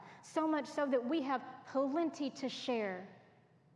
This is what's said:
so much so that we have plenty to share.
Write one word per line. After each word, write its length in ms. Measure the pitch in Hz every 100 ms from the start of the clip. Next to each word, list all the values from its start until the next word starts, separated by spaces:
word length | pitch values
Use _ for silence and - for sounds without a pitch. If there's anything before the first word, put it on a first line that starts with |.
| - -
so 260 | - 330 311
much 160 | 302
so 220 | - - 285
that 200 | 254 240
we 140 | 330
have 220 | 269 254 - - -
plenty 600 | 269 277 311 330 - 277
to 180 | - 262
share. 580 | - - 233 208 180 196 - - - - _ _